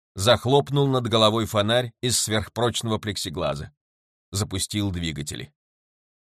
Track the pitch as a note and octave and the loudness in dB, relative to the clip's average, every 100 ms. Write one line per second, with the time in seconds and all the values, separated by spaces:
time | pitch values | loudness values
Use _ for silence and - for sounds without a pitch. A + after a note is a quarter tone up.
0 | _ - G2+ A2+ A#2 C#3+ C#3 C#3+ C#3 C3 | _ -2 2 4 4 2 4 2 2 2
1 | A#2+ A2 G#2+ A2+ G#2 A2 G2+ B2 A#2+ - | 2 4 4 4 0 0 2 2 0 -4
2 | B2+ A2 - G#2+ G2 - A#2 - A#2 G#2+ | -2 0 0 -2 -2 -2 -2 0 -2 -4
3 | G#2+ F#2 F#2+ D#2+ D2+ C#2+ - _ _ _ | -4 -6 -6 -4 -4 -4 -8 _ _ _
4 | _ _ _ F#2+ G#2 F#2+ - G#2+ G2+ F2 | _ _ _ -6 -4 -4 -4 -2 -2 -2
5 | E2 D2 D2 A#1 B1+ _ _ _ _ _ | -4 -6 -8 -10 -12 _ _ _ _ _
6 | _ _ | _ _